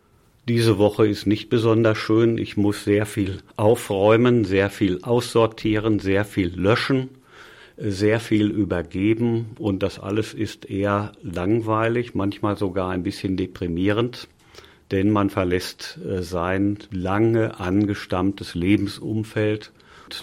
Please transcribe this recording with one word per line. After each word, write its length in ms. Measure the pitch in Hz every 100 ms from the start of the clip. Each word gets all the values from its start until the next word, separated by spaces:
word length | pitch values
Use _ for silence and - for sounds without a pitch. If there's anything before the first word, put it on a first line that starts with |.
| _ _ _ _ -
Diese 300 | 117 113 98
Woche 280 | 104 110 107
ist 200 | 101 98
nicht 220 | 110 -
besonders 500 | 120 113 113 113 107
schön. 400 | - 110 117 113
Ich 180 | - -
muss 260 | 101 101
sehr 240 | - 104 107
viel 320 | 110 98 95 - -
aufräumen, 880 | 107 123 - 98 104 113 123 120
sehr 260 | 95 98 101
viel 300 | - 101 90
aussortieren, 1000 | 123 120 120 117 110 - 113 107 113 101
sehr 240 | 95 98
viel 240 | 104 - 90 90
löschen, 500 | 92 120 - 135 127 - _ - - - - -
sehr 420 | 107 95 104 113
viel 320 | 110 107 104
übergeben. 1040 | 104 90 90 85 92 104 113 120 117 113 -
Und 240 | 107 95
das 160 | 98 -
alles 340 | 98 107 110
ist 300 | - 104 -
eher 480 | - 98 101 101 104 -
langweilig, 920 | - 87 92 117 107 110 113 117 120
manchmal 420 | 101 98 - 104 101
sogar 340 | 98 92 92
ein 140 | 92
bisschen 320 | 92 - 98 92
deprimierend. 920 | 92 - 90 85 95 104 123 123 - _ _ - - - -
Denn 200 | 98 101
man 200 | 104 101
verlässt, 680 | - 90 90 - - - 160
äh, 180 | - 95
sein 560 | 85 87 87 95 101 101 -
lange 680 | 95 90 101 113 113 110 -
angestammtes 960 | 90 98 104 101 - 92 95 98 - 87
Lebensumfeld. 1160 | 90 104 101 - - 110 107 110 107 107 - _ - - - -